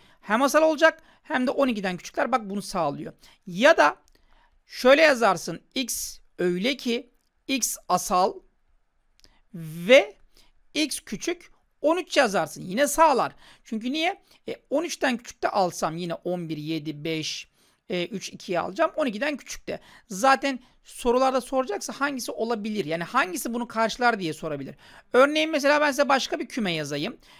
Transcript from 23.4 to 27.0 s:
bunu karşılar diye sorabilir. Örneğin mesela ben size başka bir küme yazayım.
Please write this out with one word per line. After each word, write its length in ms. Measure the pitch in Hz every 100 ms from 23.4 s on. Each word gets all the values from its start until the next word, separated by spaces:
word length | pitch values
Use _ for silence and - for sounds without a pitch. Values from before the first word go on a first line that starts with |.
| 254
bunu 140 | 233 233
karşılar 520 | 226 226 - 240 214
diye 120 | 165
sorabilir. 420 | 151 160 143 139 - - - _
Örneğin 380 | 240 285 311 311
mesela 300 | 302 277 294
ben 100 | 294
size 180 | 269 269
başka 320 | 269 - 311
bir 60 | 262
küme 260 | 254 196
yazayım. 440 | 160 143 147